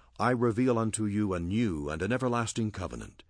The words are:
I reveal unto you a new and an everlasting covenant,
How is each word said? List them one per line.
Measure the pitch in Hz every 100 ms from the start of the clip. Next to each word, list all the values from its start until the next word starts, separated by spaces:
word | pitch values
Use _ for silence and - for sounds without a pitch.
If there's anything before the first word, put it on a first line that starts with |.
| - -
I | 110
reveal | 127 120 110 131 113
unto | 110 107
you | 107 101 104
a | 90
new | 85 107 117 80 71
and | 78
an | 95
everlasting | 123 127 117 113 - 110
covenant, | 95 90 58 - - -